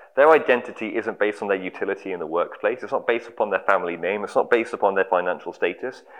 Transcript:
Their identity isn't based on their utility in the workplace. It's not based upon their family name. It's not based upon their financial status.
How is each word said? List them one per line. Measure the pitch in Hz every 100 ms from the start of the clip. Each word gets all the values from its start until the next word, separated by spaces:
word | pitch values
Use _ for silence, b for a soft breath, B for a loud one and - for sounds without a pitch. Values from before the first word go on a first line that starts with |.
| B -
Their | 151
identity | 156 - 120 113 - 110 110
isn't | 107 95
based | 104 -
on | 101
their | 95
utility | 92 - 98 98 95
in | 90
the | 78
workplace. | 85 82 - 107 127
It's | 104
not | 135 -
based | 117 -
upon | - 107
their | 92
family | - 95 90 85
name. | 87 104
It's | 101 -
not | -
based | 120 113
upon | 104 101 95
their | 95
financial | 90 90 80 85
status. | - 90 90 127 - -